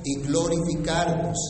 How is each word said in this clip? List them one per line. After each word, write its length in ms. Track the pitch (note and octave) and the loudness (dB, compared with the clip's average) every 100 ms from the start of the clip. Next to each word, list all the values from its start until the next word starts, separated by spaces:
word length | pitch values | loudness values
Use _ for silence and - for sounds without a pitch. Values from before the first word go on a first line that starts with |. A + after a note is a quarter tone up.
y 160 | C#3+ C#3 | -2 -2
glorificarnos. 1160 | C#3 E3 E3 E3+ E3 D3+ D#3+ E3 E3+ D#3+ - - - | 0 2 2 0 0 0 0 0 2 0 0 -2 -6